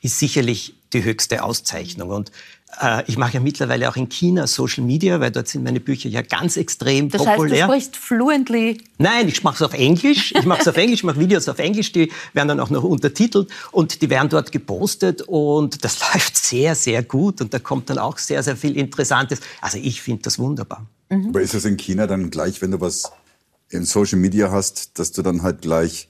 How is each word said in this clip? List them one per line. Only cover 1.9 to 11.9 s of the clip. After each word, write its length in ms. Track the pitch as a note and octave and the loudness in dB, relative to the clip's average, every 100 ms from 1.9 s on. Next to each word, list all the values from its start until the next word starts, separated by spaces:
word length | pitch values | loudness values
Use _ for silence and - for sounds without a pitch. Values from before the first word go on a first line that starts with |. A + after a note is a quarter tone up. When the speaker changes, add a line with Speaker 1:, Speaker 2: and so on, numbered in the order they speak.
| F3 F2+ | -10 -6
Speaker 1:
Und, 200 | G2+ G2+ - - - _ - | -6 -6 -12 -20 -20 _ -4
äh, 220 | C3 A2+ - | -2 0 -2
ich 100 | A#2 | -2
mache 160 | B2 | 0
ja 60 | B2+ | 0
mittlerweile 480 | C3 C#3+ C3+ A#2+ B2 | -2 -2 -2 0 0
auch 80 | - | -2
in 120 | B2+ | -6
China 380 | - F3 F3+ C#3 | 0 2 2 0
Social 380 | - B2+ - | -2 -2 -2
Media, 340 | B2 C#3+ F#3 F3 | 0 2 2 2
weil 120 | B2+ | 0
dort 160 | A2+ A#2+ | -2 -6
sind 160 | C#3+ | -6
meine 160 | B2+ B2 | -2 -4
Bücher 280 | - C3 B2 | -2 -4 -4
ja 140 | A2 | -6
ganz 340 | A#2+ - F3 - | -4 -4 -2 -4
extrem 520 | E3 - B2 C#3 C#3+ | -4 -4 0 0 0
Speaker 2:
Das 160 | G3+ A#3 | 0 2
heißt, 100 | G#3 | 2
Speaker 1:
populär. 300 | D#3 C3+ F#3 | 4 2 4
Speaker 2:
du 60 | |
sprichst 240 | C4+ C4+ - | 2 0 -12
fluently? 840 | - A#3 B3+ D4 B3+ A#3 A3+ A3+ - _ | -2 0 2 2 2 0 0 -2 -10 _
Speaker 1:
Nein, 280 | E3+ A#3 G#3+ | 2 4 2
ich 140 | - | 2
mach's 200 | D#3 C3 | 0 2
auf 120 | D3+ | -2
Englisch. 580 | D3 C3+ E3+ C#4 C#4+ - | 2 4 4 4 2 2
Ich 120 | - F3+ | 2 2
mach's 220 | F3+ A#3 | 4 4
auf 80 | E3 | 4
Englisch, 240 | G#3+ A3+ | 4 2
ich 40 | |
mach 140 | F3 C#3+ | 0 2
Videos 300 | F3+ F#3+ - | 4 4 2
auf 100 | B2+ | -2
Englisch, 320 | D3 G#3 G#3 | -2 0 0